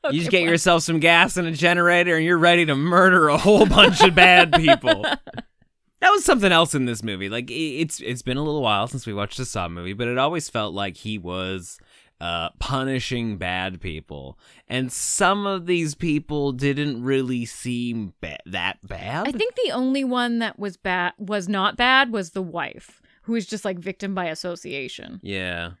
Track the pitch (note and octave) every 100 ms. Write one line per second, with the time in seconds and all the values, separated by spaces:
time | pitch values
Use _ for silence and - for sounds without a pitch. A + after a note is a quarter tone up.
0 | D4+ D#3 E3 F#3 E3 E3+ F#3 E3+ D#3+ E3
1 | E3 E3+ F#3 F3+ E3+ D#3 E3+ F3 F3 F3
2 | F3 D#3+ D#3+ F3 E3+ F3 D#3+ C#3 D#3+ F3+
3 | F#3 F3+ D3+ C#3 G3 G#3 G#3 - G3+ E3+
4 | G3 E3+ F3+ F3+ E3+ E3+ D#3+ E4 - D#4
5 | - C#4 - - - _ _ _ _ _
6 | F#4 G4+ - B3+ G3 E3 E3 C#3+ B2 A2+
7 | A2 F#2+ G2 A2+ A#2+ B2 D#3+ C3+ D#3+ -
8 | - B2 - B2+ D3+ D3+ A#2+ G2+ A#2 C3
9 | A2+ G2+ G2+ - B2+ G#2 F2 E2+ F2+ G2+
10 | A#2+ B2 C#3+ E3+ - A#2 G#2+ F#2+ G2 E2+
11 | A2 G#2+ F2 F#2 F#2 F#2+ F2 - _ _
12 | _ _ E2+ E2+ E2 _ - C3+ C3+ C3
13 | - B2 A#2 G2+ F2+ F#2 F#2+ F2+ F#2 D#2
14 | - D2 C2+ - _ _ _ B2 C3 -
15 | - - F#3 G3+ G3+ F#3+ F3 F3 D#3+ C#3+
16 | E3+ D3+ - D3+ C#3+ B2+ C#3+ C#3 D3 A#2+
17 | B2+ C3+ B2+ B2+ A#2 - B2 A#2+ A#2+ A2+
18 | G2+ _ D#2+ D2 E2+ F#2 F2+ - - F#2
19 | F#2 C#3+ A#3 B3 A4+ B4+ G#4 B3 C4 C#4
20 | C4 B3 A#3+ A#3 A3+ - G3+ F3+ G3 F3+
21 | F3+ - G3 G#3 F3+ G3+ G3 - A#3+ C4
22 | C4+ A3 F3 G3 F3+ E3 D3 - - _
23 | _ _ - A#3 F3+ G#3 G#3 F3+ F3 F#3
24 | G3 F#3+ E3+ D#3+ F3+ E3+ - C#3 B2+ -
25 | - - G2 G2 F2+ F2 E2+ F2+